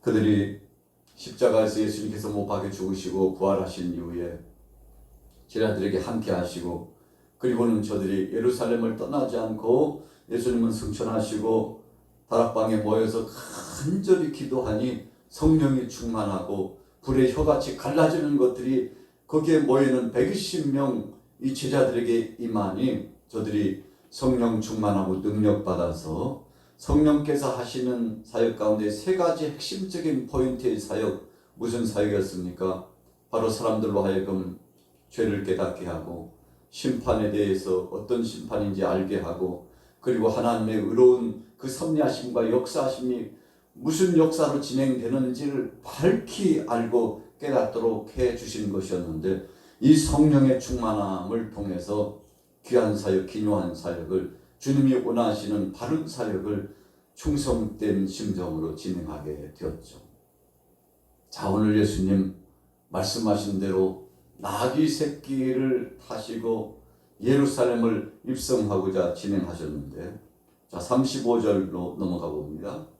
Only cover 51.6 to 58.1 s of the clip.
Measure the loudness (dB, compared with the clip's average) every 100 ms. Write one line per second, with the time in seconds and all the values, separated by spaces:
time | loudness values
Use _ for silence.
51.6 | -6 -6 -4 -2 -2 -6 -20 _ _ _
52.6 | 2 2 4 0 0 0 0 -2 0 0
53.6 | -2 -6 -8 -6 -2 -2 -2 -12 _ _
54.6 | 0 4 4 4 2 0 2 0 -2 -2
55.6 | -4 -6 -4 -2 -4 -6 -4 -4 -4 -6
56.6 | -6 -16 _ _ _ -6 -2 -2 0 -2
57.6 | -2 -2 0 0 0